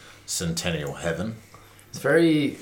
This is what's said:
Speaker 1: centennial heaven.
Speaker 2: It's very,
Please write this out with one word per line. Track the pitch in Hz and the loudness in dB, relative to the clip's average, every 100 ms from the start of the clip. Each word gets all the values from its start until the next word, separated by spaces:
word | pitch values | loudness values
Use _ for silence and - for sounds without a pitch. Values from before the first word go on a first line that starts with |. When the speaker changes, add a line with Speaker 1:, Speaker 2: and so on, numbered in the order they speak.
| - - - | -20 -20 -10
Speaker 1:
centennial | - 87 82 90 80 71 | -4 -4 -2 -4 -4 -4
heaven. | 71 85 82 107 113 - - - - - | -6 -4 -4 -6 -8 -16 -20 -20 -20 -18
Speaker 2:
It's | - | -6
very, | 135 156 170 156 139 - | 2 4 6 4 2 -2